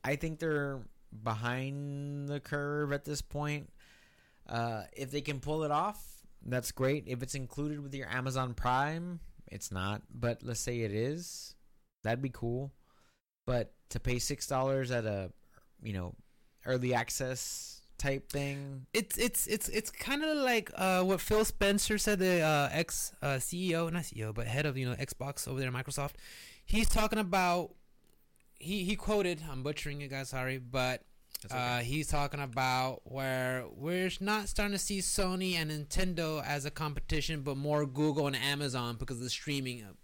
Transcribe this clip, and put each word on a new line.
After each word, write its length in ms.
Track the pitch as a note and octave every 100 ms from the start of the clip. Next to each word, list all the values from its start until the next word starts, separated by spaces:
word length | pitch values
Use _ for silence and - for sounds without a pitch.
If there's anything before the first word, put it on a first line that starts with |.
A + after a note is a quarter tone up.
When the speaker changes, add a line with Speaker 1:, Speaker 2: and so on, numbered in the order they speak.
Speaker 1:
I 120 | C3 C#3+
think 220 | E3 D#3
they're 420 | E3 D3 C#3+ C3+ G#2 - - A2 A2 A2
behind 880 | A#2+ B2+ C3+ C#3+ C#3+ C#3+ C#3+ C#3+ C#3+
the 120 | D3
curve 520 | - D3 C#3+ D3 D3
at 120 | C#3+
this 160 | D3+ C#3+
point. 480 | - C#3+ D3 D3 - - - - - _ _ _ -
Uh, 340 | A#2 A#2 A2 F#2
if 180 | - C3+
they 100 | C#3+
can 200 | C#3+ C#3
pull 220 | D3 D#3
it 60 | D3+
off, 320 | D3 F#3+ G#3 - - - -
that's 260 | - B2 A#2+
great. 320 | - C3 D3 -
If 160 | B2
it's 120 | B2+
included 460 | C#3 B2+ - D3+ D3
with 140 | C#3
your 140 | C3+ A#2+
Amazon 460 | B2+ C3 C3 B2+
Prime, 680 | A2+ B2 B2+ C#3+ E3 F3 E3+ - - -
it's 220 | - -
not. 300 | F#2+ F#2+ G#2 -
But 280 | - A#2 A#2
let's 180 | A#2+ A#2
say 200 | - A#2+
it 120 | A2
is, 600 | G#2+ B2 D#3+ F3 - - - - - _ _
that'd 200 | G#2+ B2
be 80 | C3+
cool. 420 | - A#2 B2 C#3 - _ _ _ _ _ _ -
But 260 | B2 G#2+ _ _
to 100 | A#2
pay 180 | A#2+ A#2+
six 280 | - C#3+ -
dollars 440 | C3 C3+ C3+ B2+
at 140 | A#2+
a, 260 | A2 G2+ F#2 - _ - _ _
you 100 | A2
know, 220 | F#2+ F2 - - _ _ _
early 300 | - B2+ B2
access 840 | A#2+ A#2 - C3 B2 - - - - - -
type 320 | C#3 C3+ -
thing. 560 | C#3+ C#3 C#3 C#3 C3+ C3
Speaker 2:
It's, 240 | A3 - -
it's, 280 | A#3 - -
it's, 220 | A3 -
it's 200 | G#3+ G#3+
kinda 440 | - - C#4 D#4
like, 360 | D4+ B3+ A#3 - -
uh, 260 | F#3 F#3
what 180 | F#3 F#3+
Phil 240 | - G#3+
Spencer 520 | G#3+ - G3+ G3+ - G#3+
said, 200 | G#3+ G3+
the, 220 | F#3 F3
uh, 260 | D#3 D3 C#3+
ex, 400 | D#3 E3+ - - -
uh, 160 | C#3+ C3+
C 320 | - F3 F#3
E 40 | E3
O, 120 | E3
not 160 | E3+ -
C 140 | -
E 40 |
O, 80 | G#2+
but 140 | G#2+ A2+
head 200 | B2+ D3+
of, 100 | C3
you 100 | B2+
know, 60 | A#2+
Xbox 520 | C3+ - C3+ - -
over 100 | C3
there 80 | C3
at 60 |
Microsoft. 380 | B2+ C3 D3 C#3+ - - - - - -
He's 220 | G#3+ A3
talking 280 | A3 G#3+ G#3+
about, 560 | F#3+ F#3+ F3+ F3 E3 - - _ _ _ _ _ _ -
he, 260 | D3 G3+
he 120 | F3+ G#3+
quoted, 440 | - G#3 F#3 E3 D#3+
I'm 120 | C3
butchering 380 | C3+ D3+ D3+ C#3+
it, 60 | C#3+
guys, 200 | C3+ C3+
sorry, 280 | C3 B2+ C3
but, 460 | B2 C3 B2+ B2 - - _ -
Speaker 1:
That's 120 | G2
okay. 80 | B2+
Speaker 2:
uh, 160 | B2 B2
he's 260 | A#2+ D3+ D3
talking 320 | D3 C#3+ C#3+
about 600 | C#3 B2 C3 B2+ C3 B2+
where 600 | - C3 C3+ C3 B2+ B2+ A#2
we're 360 | - D3 F3+ F#3 F#3
not 280 | G3 G#3+ G3+
starting 240 | - G3+
to 60 | G3
see 200 | - G3
Sony 560 | F3+ - F#3 F#3 F#3
and 160 | E3+ D#3
Nintendo 720 | D3+ D3 F#3 F#3 E3+ D#3+ D#3
as 200 | C3+ D3 C#3+
a 40 |
competition, 680 | - D#3 C#3 - D3+ - D#3
but 140 | C#3 C#3
more 300 | D3 D3+ D3
Google 400 | C3 D3+ D3 C#3+
and 100 | C3+
Amazon 600 | C#3 C#3+ C#3+ B2+ A#2+ A2+
because 180 | - A#2+
of 40 |
the 80 | B2
streaming. 540 | - D3+ C#3+ C3 A#2+ G#2 -